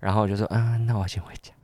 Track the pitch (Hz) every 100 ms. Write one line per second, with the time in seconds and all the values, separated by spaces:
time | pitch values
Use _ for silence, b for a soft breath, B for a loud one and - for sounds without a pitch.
0 | 98 98 104 101 107 113 117 117 117 117
1 | 92 95 90 - - -